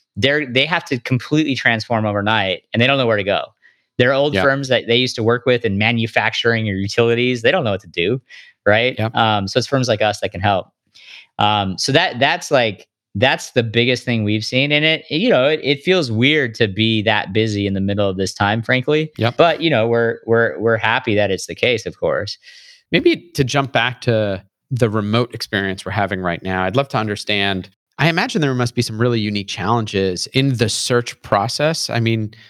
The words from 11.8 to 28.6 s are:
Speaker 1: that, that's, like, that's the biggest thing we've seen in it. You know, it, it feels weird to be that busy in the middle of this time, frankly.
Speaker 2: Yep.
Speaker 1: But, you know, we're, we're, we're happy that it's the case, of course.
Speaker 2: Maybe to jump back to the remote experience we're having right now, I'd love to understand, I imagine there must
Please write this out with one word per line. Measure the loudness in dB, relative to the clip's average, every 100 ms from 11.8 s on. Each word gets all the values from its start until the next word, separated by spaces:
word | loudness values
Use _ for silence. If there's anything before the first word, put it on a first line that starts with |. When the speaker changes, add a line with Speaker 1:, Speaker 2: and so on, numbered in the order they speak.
| 0
Speaker 1:
that, | 0 0 0
that's, | 0 0 0
like, | 2 2 -2 -14 _ _
that's | 0 2 0 -2
the | -2
biggest | 0 0 0 0
thing | -2 -2
we've | 0 -2
seen | 0 0 2
in | 2
it. | 2 0 -4
You | -2 2
know, | 4 2
it, | 0
it | -2 -2
feels | 0 0 0
weird | 0 2 2 -2 -2
to | -2
be | 0 0 2
that | 0 0 0
busy | -2 0 0 -2
in |
the | -2
middle | -2 0 -2
of | -2
this | -4
time, | 0 0 0
frankly. | 0 -2 0 -2 -2 -2
Speaker 2:
Yep. | 0 4
Speaker 1:
But, | 2 2
you | 0
know, | 2 2
we're, | 2 0 -2 0
we're, | 2 2 0
we're | 0 2
happy | 2 0 0 0
that | 0
it's | -2 -6
the | -2
case, | 0 0
of | -4 -4
course. | -2 -2 -4 -12 -18 -20 -20 -20 -2
Speaker 2:
Maybe | 0 2 0 -4
to | -4
jump | -2 -2 0
back | 0 -2 -2
to | -2 0 0 -4 -10 _ -6
the | -2 0
remote | 0 0 0 -2
experience | -6 -6 -4 -4 -6
we're | -6
having | -2 -2 -2
right | -4 -4
now, | -4 -2
I'd | -2 -2
love | -2
to | -2
understand, | -4 -6 -4 -2 0 -2 -8 _ _ -2
I | 0
imagine | 0 -2 0
there | 0
must | 0